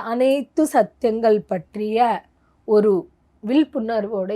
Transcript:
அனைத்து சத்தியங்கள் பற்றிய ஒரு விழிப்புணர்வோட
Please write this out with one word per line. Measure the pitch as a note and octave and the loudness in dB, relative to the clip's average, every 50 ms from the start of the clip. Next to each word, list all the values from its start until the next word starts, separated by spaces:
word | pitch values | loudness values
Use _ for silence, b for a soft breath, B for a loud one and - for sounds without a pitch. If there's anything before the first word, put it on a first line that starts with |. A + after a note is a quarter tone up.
அனைத்து | - A3+ A#3 B3 C4 C4+ C4+ C#4+ B3+ - _ - D#4 | 0 -2 -2 0 2 2 0 0 -4 -4 _ -2 0
சத்தியங்கள் | D4+ - B3+ G3+ - - _ - A#3 A3 A3+ A#3 A3 G#3+ G#3 | 2 2 0 0 0 -2 _ -2 -2 0 0 2 2 2 2
பற்றிய | - - D3+ - - _ - G#3 G#3+ G#3+ A3 A3+ B3 A#3 G#3 F3 - _ _ _ _ _ _ _ _ - | 0 -4 -8 -8 -8 _ -10 -8 -6 -2 0 0 2 0 0 -4 -8 _ _ _ _ _ _ _ _ 0
ஒரு | G#3+ G#3+ G#3 G#3+ F#3+ B3 - - _ _ _ _ _ _ | 2 4 4 4 2 0 -2 -6 _ _ _ _ _ _
விழிப்புணர்வோட | - G#3 B3+ D#4 D4+ - - C#4 A3 A3+ A#3 A3 G3 G3+ A3+ G3 F#3 F#3+ G#3 | -4 0 2 2 2 0 -2 -6 -6 -4 -4 -4 -4 -4 -6 -6 -6 -6 -6